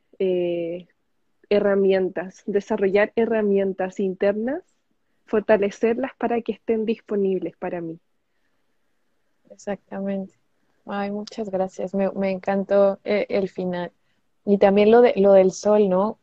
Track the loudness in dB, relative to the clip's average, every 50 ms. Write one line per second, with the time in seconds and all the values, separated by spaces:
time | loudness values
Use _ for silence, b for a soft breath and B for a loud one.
0 | _ _ _ -4 -2 -2 0 0 -2 -2 -4 -4 -6 -6 -8 -10 -14 _ _ _
1 | _ _ _ _ _ _ _ _ _ -2 0 0 2 2 2 2 2 2 2 0
2 | 0 -2 -4 -8 -10 -10 -14 -14 -10 -4 -4 -4 -2 -2 -4 -2 -2 0 2 2
3 | 0 0 0 -2 -2 0 0 0 0 0 0 0 0 -2 -4 -6 -8 -8 -4 -4
4 | -4 -4 -2 0 -2 0 0 -2 -6 -6 -8 -8 _ _ _ _ _ _ _ _
5 | _ _ _ _ _ -4 -4 -4 2 2 2 2 2 -4 -4 -2 -2 -2 -2 -2
6 | -6 -8 -8 -8 -4 -4 -4 -4 -4 -8 -10 _ -6 -4 -4 -2 -2 -4 -6 -6
7 | _ -6 -4 -2 -2 -2 -2 -4 -6 -8 -10 -10 -10 -10 -8 -8 -10 -12 -14 -16
8 | _ _ _ _ _ _ _ _ _ _ _ _ _ _ _ _ _ _ _ _
9 | _ _ _ _ _ _ _ _ _ _ -20 _ -10 -10 -10 -10 _ _ -12 -8
10 | -6 -6 -6 -6 -8 -12 _ _ _ _ _ _ _ _ _ _ _ -10 -8 -6
11 | -6 -6 -8 -10 -10 -12 -10 -10 -8 -6 -4 -4 -4 -6 -6 -10 -10 -6 -2 -2
12 | -2 -2 -2 -4 -4 -4 -4 -4 -4 -2 -2 -2 0 2 2 4 4 2 0 _
13 | -6 -4 -2 -2 -2 -2 -2 -4 -4 -4 -6 -8 -6 -6 -6 -6 -8 -10 _ _
14 | _ _ _ _ _ _ _ _ 0 0 2 4 4 4 6 6 6 6 8 8
15 | 6 6 4 4 6 6 8 8 6 4 0 0 0 2 4 4 4 2 2 0
16 | 0 -2 -4 _